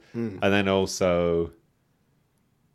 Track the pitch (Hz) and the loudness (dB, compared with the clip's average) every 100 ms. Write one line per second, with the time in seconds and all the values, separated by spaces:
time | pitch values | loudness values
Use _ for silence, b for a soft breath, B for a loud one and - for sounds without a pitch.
0 | b 117 113 95 101 101 98 95 95 - | b -10 -8 -4 0 2 2 2 0 0
1 | 95 87 87 85 82 - _ _ _ _ | 0 2 2 0 -2 -8 _ _ _ _
2 | _ _ _ _ _ _ _ | _ _ _ _ _ _ _